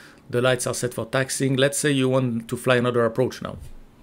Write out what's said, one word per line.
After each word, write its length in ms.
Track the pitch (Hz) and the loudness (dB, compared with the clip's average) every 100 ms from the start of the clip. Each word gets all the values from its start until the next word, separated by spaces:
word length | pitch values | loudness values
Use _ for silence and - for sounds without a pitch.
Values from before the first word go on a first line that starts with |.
| - - - | -20 -20 -6
The 140 | 120 | 0
lights 240 | 127 123 131 | 2 0 -2
are 80 | |
set 180 | 120 120 | -4 -4
for 140 | - 113 | -6 -2
taxiing. 500 | 131 131 - 135 131 | -2 -2 -2 0 2
Let's 220 | 139 143 | 2 2
say 120 | 151 | 0
you 200 | 135 131 | 2 2
want 380 | 131 127 117 113 | 2 0 -2 -4
to 80 | 120 | -2
fly 180 | 131 123 | 2 2
another 300 | 120 120 117 | 4 2 2
approach 340 | 123 123 - | 2 -2 -2
now. 160 | - - - - - - | -10 -10 -14 -16 -20 -20